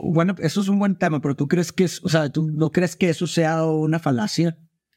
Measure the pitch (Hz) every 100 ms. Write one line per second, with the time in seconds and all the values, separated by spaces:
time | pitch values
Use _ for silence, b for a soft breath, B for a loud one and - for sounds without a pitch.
0 | - 160 180 180 160 202 196 202 202 185
1 | 175 151 139 139 143 175 170 - 175 -
2 | 180 160 147 160 160 156 156 180 175 -
3 | 180 156 160 - 156 165 160 156 156 160
4 | 147 120 208 - 170 165 _ _ _